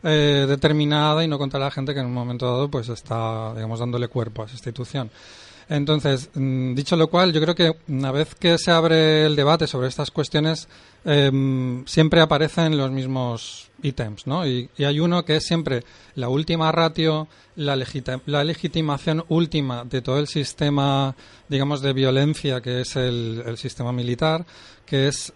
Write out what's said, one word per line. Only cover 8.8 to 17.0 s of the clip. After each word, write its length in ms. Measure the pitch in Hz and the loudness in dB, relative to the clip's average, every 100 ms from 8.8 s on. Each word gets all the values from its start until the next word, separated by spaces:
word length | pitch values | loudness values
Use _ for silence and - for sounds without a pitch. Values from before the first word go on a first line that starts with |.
| 165 160 156 156 156 | 6 4 6 6 4
el 100 | 147 | 4
debate 300 | 139 160 156 | 4 4 2
sobre 220 | 131 127 | -2 -4
estas 220 | - 147 | -4 -6
cuestiones, 580 | - 139 156 156 160 - - - _ | -4 -2 0 0 -2 -8 -20 -20 _
em, 800 | 185 143 139 135 135 131 127 123 131 | 0 4 4 2 0 0 -2 -6 -2
siempre 340 | - 156 170 | 2 4 6
aparecen 560 | 160 147 156 - 160 151 | 4 4 0 2 2 2
los 120 | 135 | 0
mismos 800 | 135 131 131 123 113 - - - - | -2 -4 -2 -2 -4 -10 -16 -20 -8
ítems, 440 | 143 131 113 104 - | -6 -4 -8 -6 -4
¿no? 200 | 151 156 | -2 0
Y, 240 | 123 120 - | -2 -4 -2
y 60 | |
hay 140 | 143 147 | 0 2
uno 240 | 170 175 | 2 0
que 120 | 170 151 | 0 -2
es 80 | |
siempre 400 | - 170 151 127 - - - | 0 -2 0 -4 -4 -20 -14
la 140 | - 123 | -8 -2
última 440 | 135 160 165 160 | -2 0 0 2
ratio, 560 | 160 165 160 | 2 0 2